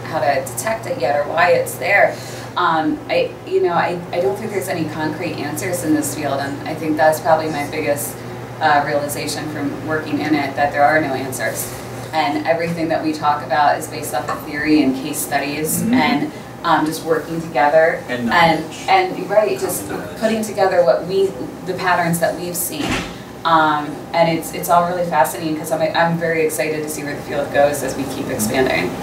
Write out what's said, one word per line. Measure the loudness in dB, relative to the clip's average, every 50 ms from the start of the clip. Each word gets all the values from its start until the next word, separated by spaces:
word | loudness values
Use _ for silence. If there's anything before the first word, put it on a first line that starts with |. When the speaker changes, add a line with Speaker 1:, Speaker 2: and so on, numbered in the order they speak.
| -10
Speaker 1:
how | -6 -4 0
to | 2 2 2 2 -2 -4
detect | -8 -6 -4 -4 -4 -4 -4
it | -6 -4 -2
yet | 0 0 0 0
or | 0 0
why | 2 2 4 4
it's | 4 4 2 -2 -4
there. | -4 0 2 4 4 4 4 2 -4 -10 -10 -10 -10 -12 -8 -4
Um, | 0 0 2 2 2 0 0 -2 -2 -4 -2
I, | 0 0 0 0 -4 -12 -6
you | -2 0 2
know, | 2 2 2
I, | 2 0 0 -2 -4 -6 -4
I | -2 0
don't | 0 0 0
think | -2 -6 -4
there's | -4 -4 -4 -2
any | -2 -2 -2 -4
concrete | -4 -4 -4 -4 -4 -4 -6 -6 -4
answers | -6 -6 -6 -6 -4 -4 -4 -4 -2 0
in | 2 2
this | 2 0 -2 -4
field, | -4 -4 -2 -2 -2
and | -2 -4 -6 -6 -6
I | -8 -8
think | -4 -2 -2 2
that's | 4 6 4 4 4
probably | 4 2 2 4 2 -2
my | -2 -4 -4 -4
biggest, | -4 -4 0 0 0 0 -2 -8 -8 -10 -12 -12 -12 -12 -12 -12 -6 0
uh, | 2 4 4 4 2
realization | 2 -2 -2 -2 -2 -4 -6 -6 -6 -6 -6 -6 -6
from | -6 -4 -4 -4 -4 -6 -4
working | -4 -4 -4 -2 -2 -2 -2
in | 2 2 2
it, | 2 2 -2 0
that | 0 0 0
there | 4 4 4
are | 6 6 4
no | 2 0
answers. | -2 -4 -4 -6 -6 -4 -4 -4 -4 -6 -8 -8 -8 -10 -12 -12 -12 -12 -10 -4 -2
And | 0 0 0 0 -2 2
everything | 0 0 2 0 -2 -2 -2 0 0
that | 0 0 0
we | -2
talk | -2 0 0 0 0 0 -2
about | 0 2 4 4 4 4 2
is | -2 -8
based | -8 -8 -6 -4 -4
off | -4 -4 -4
of | -6 -6 -6
theory | -8 -6 -2 2 4 6 6
and | 6 4 2
case | 0 -4 -6 -4 -6
studies | -4 -2 -2 -2 -2 -2 -4 -4 -2 -2 -2 0
Speaker 2:
Mm-hmm. | 0 2 2
Speaker 1:
and, | 4 4 2 2 0 -2 -4 -6 -10 -14 -14 -14 -4
um, | 2 2 4 4 4
just | 0 -2 -4 -2
working | 0 0 0 0 -4 -6 -6
together | -6 -2 0 2 2 6 6 6 6 6 2 -2 -4 -6
Speaker 2:
And | -4 -2 -2 2
Speaker 1:
and, | 4 6 6 6 4 2 -2
Speaker 2:
knowledge. | -8 -10 -8 0 4
Speaker 1:
and, | 4 4 4 2 -2 -6 -4 2
right, | 4 4 4 4 0 -2
just | -2 -4 -4 -6 -6 -6
Speaker 2:
Common | -8 -8
knowledge. | -8 -10 -6 -2
Speaker 1:
putting | 0 0 0 0
together | -2 -4 0 2 2 4 4 6
what | 6 6 4 2 0
we, | 0 2 2 2 2 0 -4 -8 -10 -10 -10 -6
the | -6 -6
patterns | -2 2 2 2 2 2 0 2 2
that | 2 0 0 -2
we've | -6 -6 -4
seen. | -4 -6 -6 -4 -4 -2 -2 -2 -4 -4 -8 -10 -12 -14 -14 -16 -4 0
Um, | 4 4 6 6 4 2 0 -2 -4 -8 -10 -10 -4 2
and | 2 4 4 2 0
it's, | -2 -6 -8
it's | -6 2 4
all | 4 4 4 4
really | 0 -2 -2
fascinating | 0 2 2 2 2 0 -4 -4 -4 -4 -4
'cause | -2 -4
I'm, | 0 0 0 0 2
I'm | 2 2 2 2
very | 0 0 0 2 2 2
excited | 0 0 0 -2 -2 -2 -4
to | -4 -6
see | -6 -6
where | -6 -6 -8
the | -8
field | -8 -6 -4 -4 -4 0
goes | 4 4 4 4 4 0
as | -4 -4 -4
we | -4 -4
keep | -4 -4 -6 -4 -4
expanding. | -2 -2 -2 0 2 2 2 2 2 0 0 -2 -4 -6